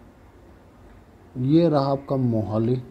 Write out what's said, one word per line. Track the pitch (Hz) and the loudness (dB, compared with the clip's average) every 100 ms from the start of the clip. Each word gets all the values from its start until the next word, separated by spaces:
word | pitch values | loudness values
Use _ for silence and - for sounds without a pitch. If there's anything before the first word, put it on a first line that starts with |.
| - - - - - - - - - - - - - 127 | -20 -20 -20 -20 -20 -20 -20 -20 -20 -20 -20 -20 -14 -4
ये | 127 165 165 | 2 4 4
रहा | 147 135 | 2 0
आपका | 139 - 135 | -4 -4 -2
मोहाली। | 123 110 98 107 113 127 - | 0 -2 -2 -2 -2 -2 -6